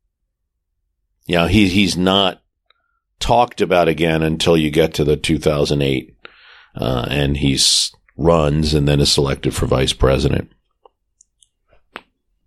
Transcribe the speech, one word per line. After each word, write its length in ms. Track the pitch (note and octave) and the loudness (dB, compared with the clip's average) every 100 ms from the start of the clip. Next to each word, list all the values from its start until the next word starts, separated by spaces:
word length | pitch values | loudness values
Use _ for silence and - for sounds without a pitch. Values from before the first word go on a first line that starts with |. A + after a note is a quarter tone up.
| _ _ _ _ _ _ _ _ _ _ _ _ - | _ _ _ _ _ _ _ _ _ _ _ _ -4
you 120 | E2+ | 0
know, 100 | E2+ | 2
he, 220 | G#2+ G2 | 4 4
he's 260 | G2 F#2 E2 | 2 0 0
not 460 | F#2 G2 F#2 - _ _ _ _ _ _ _ - | 2 2 0 -4 _ _ _ _ _ _ _ -8
talked 420 | - A#2+ A#2 - | 0 0 0 -2
about 260 | F2+ F2 E2 | 0 2 2
again 340 | D2+ E2 D#2+ | 2 0 0
until 360 | D#2+ D#2+ E2+ E2 | -2 0 2 2
you 120 | D2+ | 2
get 220 | D#2 D#2+ - | 0 0 0
to 100 | D2 | -2
the 100 | D2 | -2
two 240 | - D2+ | -2 -2
thousand 420 | D#2 D2 C#2 C#2+ | 0 0 0 0
eight 360 | C#2 C2 - _ - _ - - _ - | -2 -4 -8 _ -20 _ -20 -20 _ -8
uh, 300 | A#1+ B1 - | -4 -4 -4
and 280 | C#2+ C#2 C#2+ | -4 -2 -2
he's 540 | C#2 C2 - - - - _ - | -2 0 0 -2 -4 -10 _ -2
runs 560 | E2 E2+ D2 D2+ D#2 | 0 2 2 0 0
and 140 | D2+ C#2+ | 0 2
then 120 | D2 | 2
is 120 | C#2+ | 2
selected 420 | - C#2 C2+ C2 | 0 -2 -2 -6
for 120 | - - | -4 -2
vice 280 | C3 C3 | 0 -2
president. 580 | - C2 C2+ C#2 C2+ - _ _ _ _ _ _ _ _ _ _ _ _ _ _ - _ _ _ _ | 0 0 2 0 -2 -6 _ _ _ _ _ _ _ _ _ _ _ _ _ _ -20 _ _ _ _